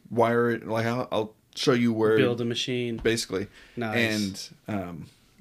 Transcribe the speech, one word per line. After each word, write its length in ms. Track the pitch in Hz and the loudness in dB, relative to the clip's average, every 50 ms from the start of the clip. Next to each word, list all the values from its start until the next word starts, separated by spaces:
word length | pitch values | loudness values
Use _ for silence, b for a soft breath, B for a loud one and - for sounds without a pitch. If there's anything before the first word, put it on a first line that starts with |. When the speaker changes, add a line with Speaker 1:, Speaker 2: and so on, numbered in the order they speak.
| _ - | _ -6
Speaker 1:
wire 400 | 110 117 113 117 117 120 120 120 | 0 2 2 4 4 2 2 2
it. 160 | 113 - - | 0 -2 -4
Like, 200 | 92 110 113 113 | -4 -2 -2 0
I'll, 220 | 117 120 127 - - - | -2 -2 -4 -4 -4 -2
I'll 220 | 90 87 - - _ _ _ _ | -4 -4 -4 -8 _ _ _ _
show 180 | - - 147 131 | -2 2 2 4
you 200 | 120 120 117 113 | 4 4 2 2
where." 240 | 110 110 107 110 | 4 4 4 6
Speaker 2:
Build 240 | 110 107 120 120 113 | 6 4 4 2 0
a 40 | 120 | -2
machine. 520 | 117 117 - - 135 127 123 120 120 113 113 | -4 -4 -4 -4 -4 -4 -4 -4 -4 -6 -2
Speaker 1:
Basically. 480 | - 113 110 117 - - 95 92 104 - b b b b b | 0 0 0 0 -2 -4 -4 -6 -6 -6 b b b b b
Speaker 2:
Nice. 200 | 123 113 110 107 | -8 -6 -4 0
Speaker 1:
And, 520 | 117 113 110 110 107 104 95 92 - - - - - _ - 107 | 0 0 0 0 0 -2 -4 -4 -8 -12 -16 -18 -18 _ -8 -6
um, 300 | 101 92 90 85 78 87 b b b b b b b | -6 -6 -8 -10 -12 -14 b b b b b b b